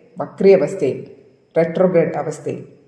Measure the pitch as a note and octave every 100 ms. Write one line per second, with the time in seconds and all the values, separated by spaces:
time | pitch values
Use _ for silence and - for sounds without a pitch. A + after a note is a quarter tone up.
0 | _ - C#3+ - F#3+ F#3 D3 - C3+ -
1 | - - _ _ _ D#3+ E3+ F3 F#3 E3
2 | D#3 D3+ D#3 - - - - -